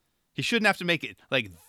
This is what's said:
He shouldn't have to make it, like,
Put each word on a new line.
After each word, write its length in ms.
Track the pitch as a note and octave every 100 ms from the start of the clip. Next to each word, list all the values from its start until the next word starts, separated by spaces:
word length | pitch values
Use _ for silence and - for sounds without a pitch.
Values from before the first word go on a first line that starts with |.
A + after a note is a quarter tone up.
| _ _ _
He 80 | -
shouldn't 260 | C#3 A#3 G#3+
have 100 | F#3+
to 80 | F3+
make 180 | E3
it, 140 | A#2 G2 -
like, 220 | C3+ G#2 F2